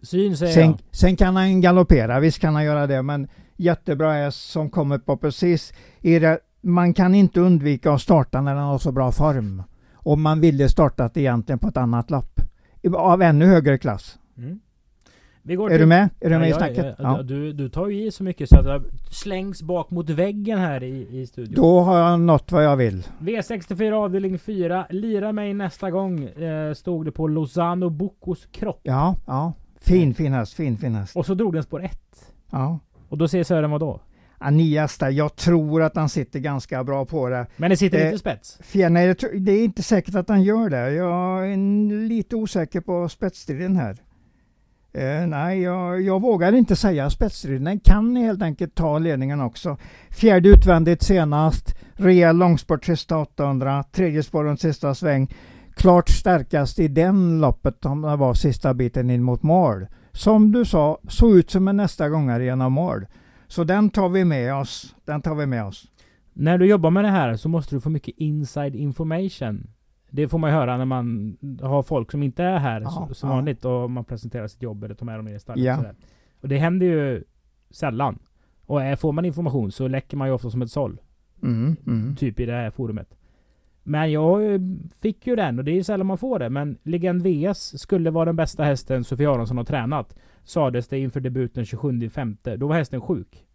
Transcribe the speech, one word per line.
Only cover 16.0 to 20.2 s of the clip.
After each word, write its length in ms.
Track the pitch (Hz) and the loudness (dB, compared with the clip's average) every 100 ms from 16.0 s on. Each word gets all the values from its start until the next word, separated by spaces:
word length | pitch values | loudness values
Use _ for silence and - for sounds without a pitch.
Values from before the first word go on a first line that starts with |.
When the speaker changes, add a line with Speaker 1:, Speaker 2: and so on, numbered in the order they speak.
| 202 - | 6 0
Speaker 2:
Är 100 | 165 | 0
du 40 | 165 | 2
Speaker 1:
Ja, 40 | |
Speaker 2:
med 80 | 165 | 2
i 40 | |
Speaker 1:
ja, 60 | 160 | 2
Speaker 2:
snacket? 280 | 160 123 135 123 | 0 -2 -4 -4
Speaker 1:
ja, 180 | 135 131 | -2 -2
Speaker 2:
Ja. 60 | |
Speaker 1:
du, 300 | 131 139 151 | -2 -8 -8
du 160 | 147 135 | -8 -8
tar 180 | 156 196 | -6 -6
ju 180 | 202 220 | -4 -6
i 60 | |
så 120 | - | -6
mycket 260 | 190 175 143 | -8 -6 6
så 80 | - | 6
att 60 | 135 | 6
jag 180 | 139 - - - | -2 -6 -10 -10
slängs 520 | - 202 190 196 180 | -12 -8 -8 -8 -12
bak 280 | 160 180 156 | -6 -6 -6
mot 180 | 175 160 | -8 -6
väggen 500 | 151 | -2